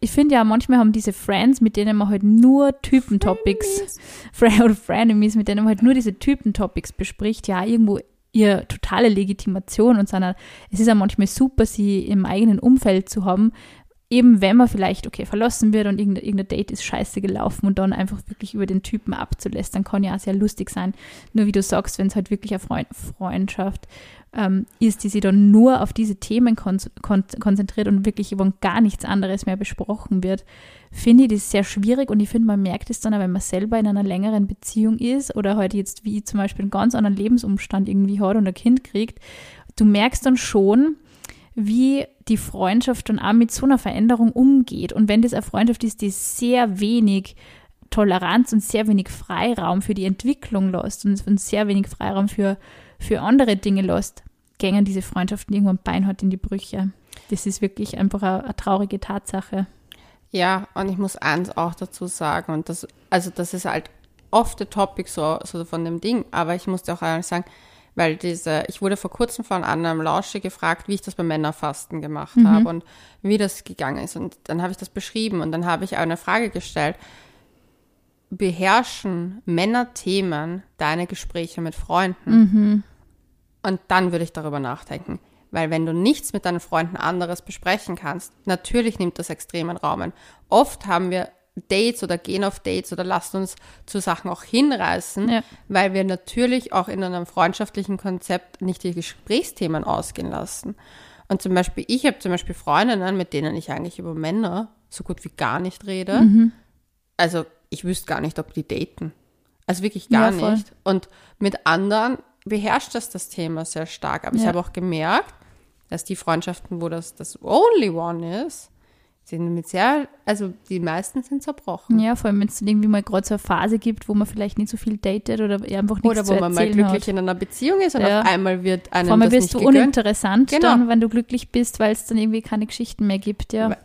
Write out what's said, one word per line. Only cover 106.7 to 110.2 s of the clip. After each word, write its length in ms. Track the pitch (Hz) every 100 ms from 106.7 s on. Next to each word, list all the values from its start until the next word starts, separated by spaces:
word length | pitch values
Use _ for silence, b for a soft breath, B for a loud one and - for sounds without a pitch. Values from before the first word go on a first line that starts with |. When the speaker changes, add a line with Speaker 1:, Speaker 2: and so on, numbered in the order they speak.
| _ _ _ _ -
Speaker 2:
Also 280 | 170 170 - _ _
ich 140 | 151
wüsste 220 | 180 185 -
gar 160 | -
nicht, 160 | 156 160
ob 160 | 156
die 140 | - 151
daten. 440 | - - - 160 - _ _ _ _ -
Also 160 | 180
wirklich 280 | 202 196 -
gar 220 | 226